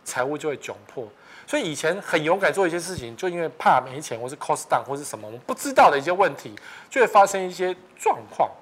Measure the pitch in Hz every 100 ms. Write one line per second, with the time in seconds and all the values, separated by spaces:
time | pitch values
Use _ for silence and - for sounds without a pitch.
0 | - 131 127 147 151 135 - - - -
1 | 110 - - - - 294 208 143 160 185
2 | 185 170 151 190 185 147 190 170 165 185
3 | 117 117 185 175 160 - 208 143 127 131
4 | 156 117 123 143 - 147 - 143 117 143
5 | 147 110 107 117 - 254 285 269 220 143
6 | 143 180 190 139 123 104 - - - 277
7 | 226 208 196 196 185 180 185 180 - -
8 | - - 110 - 127 -